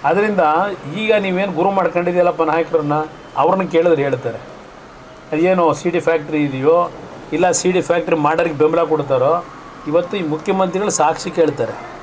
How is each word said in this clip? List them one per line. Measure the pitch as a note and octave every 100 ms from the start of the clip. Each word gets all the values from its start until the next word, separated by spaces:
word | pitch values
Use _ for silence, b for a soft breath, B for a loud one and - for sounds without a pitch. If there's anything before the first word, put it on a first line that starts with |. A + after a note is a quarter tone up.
ಅದರಿಂದ | C#3+ F3 G#3+ G3 D#3+ D#3 G3+ F#3+ C#3 F3
ಈಗ | A3
ನೀವೇನು | G#3+ G3 F3+ G3
ಗುರು | D#3+ F#3
ಮಾಡ್ಕೊಂಡಿದ್ಯಲ್ಲಪ್ಪ | G3 E3+ E3+ F3 F3 F3 E3
ನಾಯಕರನ್ನ, | D#3+ D#3+ D#3+ E3 D3 D3 D#3 - - -
ಅವ್ರನ್ನ | D3 F#3+ F3+
ಕೇಳಿದ್ರೆ | E3 E3+ D#3
ಹೇಳ್ತಾರೆ. | C#3 B2+ A#2 - - - - - - - - - -
ಅದೇನೋ | D3+ F3 F#3+ E3
ಸಿ | C#3+ F3
ಡಿ | E3+
ಫ್ಯಾಕ್ಟ್ರಿ | E3 E3 D3 D#3
ಇದೆಯೋ | D3 C3 C#3 E3+ F3 - - - -
ಇಲ್ಲ, | D#3 F3+
ಸಿ | E3+ F#3
ಡಿ | F3+
ಫ್ಯಾಕ್ಟ್ರಿ | - F3 E3 E3
ಮಾಡೋರಿಗೆ | D3 D#3+ E3+ D3
ಬೆಂಬಲ | D3+ E3
ಕೊಡ್ತಾರೋ, | E3 D#3 D3 C3 C3 E3+ E3+ - - - -
ಇವತ್ತು | D#3+ F3 G3+
ಈ |
ಮುಖ್ಯಮಂತ್ರಿಗಳು | E3 D#3 G3 F#3+ F#3+ F#3 G#3
ಸಾಕ್ಷಿ | - D#3 E3 F#3+
ಕೇಳ್ತಾರೆ. | F3 D#3 B2+ A2+ - - -